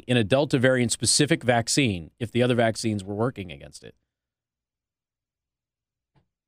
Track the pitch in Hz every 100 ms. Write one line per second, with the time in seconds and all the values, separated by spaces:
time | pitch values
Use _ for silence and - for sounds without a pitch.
0 | - 123 104 131 147 139 127 131 120 -
1 | 113 - 147 165 117 120 113 - 131 90
2 | 78 - 120 117 123 120 113 110 117 104
3 | 92 101 117 117 90 71 73 - 57 -
4 | _ _ _ _ _ _ _ _ _ _
5 | _ _ _ _ _ _ _ _ _ _
6 | _ _ _ _